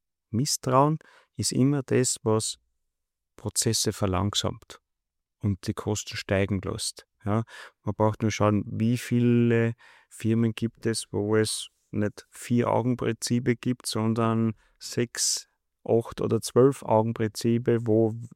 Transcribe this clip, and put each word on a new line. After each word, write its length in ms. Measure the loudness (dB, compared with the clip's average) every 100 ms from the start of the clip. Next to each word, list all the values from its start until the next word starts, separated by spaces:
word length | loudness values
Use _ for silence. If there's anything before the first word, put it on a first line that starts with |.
| _ _ _
Misstrauen 680 | -4 -2 -4 2 4 4 2 -6 _ _ -6
ist 160 | -2
immer 320 | 2 2 2
das, 340 | 0 0 2 -2
was 340 | 0 0 -2 -10 _ _ _ _ _ _ _ -12
Prozesse 580 | -6 -2 0 0 -2
verlangsamt 840 | 0 0 0 0 -2 -4 -6 -14 -20 _ _ _ _ _ _
und 280 | -4 -2 -4
die 60 |
Kosten 440 | -6 -4 -4 -6 -12
steigen 440 | -2 0 0 -2
lässt. 440 | -4 -6 -8 -10 -20 _ -2
Ja, 180 | -2 -4 -12 -20 _
man 120 | -8 0
braucht 260 | 0 0
nur 100 | -2
schauen, 320 | 2 2 2 -2
wie 320 | -2 0 -2
viele 760 | 0 2 4 4 4 4 0 -4 -14 -20 _
Firmen 440 | -6 0 2 0
gibt 320 | 0 -6 -4 -4
es, 200 | -4 -4
wo 240 | -4 0 2
es 320 | 2 -4 -10 _ _
nicht 340 | -4 -4 -4 -18
vier 400 | -18 -2 0 2
Augenprinzipe 880 | 0 0 -2 -2 -4 -2 -2 0 -2
gibt, 300 | -4 -4 -6
sondern 680 | -2 0 0 0 2 0 -2 _ _
sechs, 680 | -8 -4 -4 -4 -4 -4 -8 _ _ _
acht 380 | -2 -2 -2 -6
oder 200 | -2 -2
zwölf 420 | 2 6 6 4
Augenprinzipe, 960 | 2 2 2 -2 -4 -2 0 2 2 0 4
wo, 280 | 4 4 0 -12